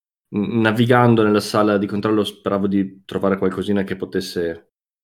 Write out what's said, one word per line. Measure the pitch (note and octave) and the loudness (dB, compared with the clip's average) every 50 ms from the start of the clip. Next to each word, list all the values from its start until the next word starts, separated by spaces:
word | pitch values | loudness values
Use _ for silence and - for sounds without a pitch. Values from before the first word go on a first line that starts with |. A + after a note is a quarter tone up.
| _ _ _ _ _ _ - | _ _ _ _ _ _ -4
n-, | G#2 G2+ F#2 A2+ A#2 | -4 -4 -2 0 0
navigando | A2 A2 G#2+ A#2 A#2+ A#2 B2 A#2+ B2 A#2 A#2 A2+ | 0 2 2 2 2 4 4 4 6 4 4 4
nella | G#2+ G#2+ G#2 G#2 | 4 4 2 2
sala | G2+ - - A2 G#2 G#2+ G#2 G2 | 0 0 0 0 2 2 2 0
di | G2+ | 0
controllo, | G2+ G#2+ G2+ G#2 A2 A2 G#2+ G2+ | -2 -4 -2 -2 0 0 0 0
speravo | - - - _ G2 G2+ G2 G2 | -2 -6 -8 _ -4 -2 -2 -2
di | G2+ G2 G2 G2 F#2+ - - _ | 0 0 0 -2 -2 -6 -16 _
trovare | - - F#2 G2 G2 G2 F#2+ | -8 -6 -2 0 0 0 0
qualcosina | G2 F#2+ F#2+ F#2+ F#2 G2+ G2+ G2+ F#2+ | -2 -2 -2 -4 -4 -2 -2 -2 -2
che | F#2+ F#2+ | -4 -6
potesse | F#2+ - - - F#2 F#2 - - F2+ E2+ E2 E2 - _ _ _ _ _ _ _ _ | -8 -8 -6 -6 -6 -6 -6 -6 -6 -4 -6 -6 -10 _ _ _ _ _ _ _ _